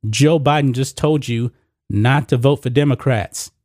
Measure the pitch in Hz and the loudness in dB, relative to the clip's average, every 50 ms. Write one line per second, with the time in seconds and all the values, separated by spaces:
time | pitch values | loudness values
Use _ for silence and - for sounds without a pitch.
0 | - 110 107 110 139 151 165 165 135 143 147 151 143 135 123 123 135 135 - - | -4 -6 -2 2 2 4 4 2 2 2 0 2 0 0 0 -2 -4 -6 -4 -4
1 | - 151 156 151 135 - 117 113 117 120 - _ _ _ _ _ _ _ 101 101 | -2 0 0 0 -2 -4 -4 -4 -4 -6 -8 _ _ _ _ _ _ _ -2 0
2 | 107 123 135 147 131 - - 123 117 139 147 143 - 131 120 139 147 147 131 - | 2 2 2 2 2 0 -2 2 2 2 0 2 -2 -2 0 2 2 2 0 0
3 | - 139 131 110 92 - - - - - _ _ _ | 0 -2 0 0 -2 -6 -10 -12 -14 -14 _ _ _